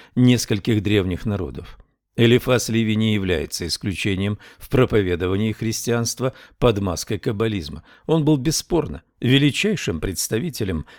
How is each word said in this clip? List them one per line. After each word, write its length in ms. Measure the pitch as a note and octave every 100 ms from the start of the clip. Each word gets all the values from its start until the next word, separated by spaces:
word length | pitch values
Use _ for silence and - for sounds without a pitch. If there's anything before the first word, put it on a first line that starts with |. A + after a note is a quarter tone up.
| -
нескольких 680 | B2 B2 A#2+ - G#2 A#2+ G#2+
древних 420 | G#2 G#2 F#2 F2 A2+
народов. 540 | G2+ D2 - - - _ _ _ -
Элифас 500 | A#2 B2 B2 A#2+ -
Леви 300 | A2+ A2 G#2+
не 160 | A2
является 520 | G#2 F#2 D#2+ - - E2+
исключением 760 | - G#2 E2+ G#2 F#2 G2+ G#2 - -
в 120 | -
проповедовании 840 | B2+ B2 A2+ F#2 E2+ F#2 G2 A2
христианства 800 | G#2 A2+ G#2+ - A#2 A#2 - B2+ - - -
под 200 | B2+ G2+
маской 380 | G2 D#2+ - G#2
каббализма. 640 | B2+ G2+ A2+ G2+ D2+ D2+ - _ -
Он 180 | D#3+ D3
был 100 | D3
бесспорно 680 | D3 - - E3+ - C#2 - -
величайшим 800 | A#2+ C3+ C#3+ - G3+ F#3 - D#2+
представителем 840 | F#2+ E2+ - A2 E3 - G2 D#2+ -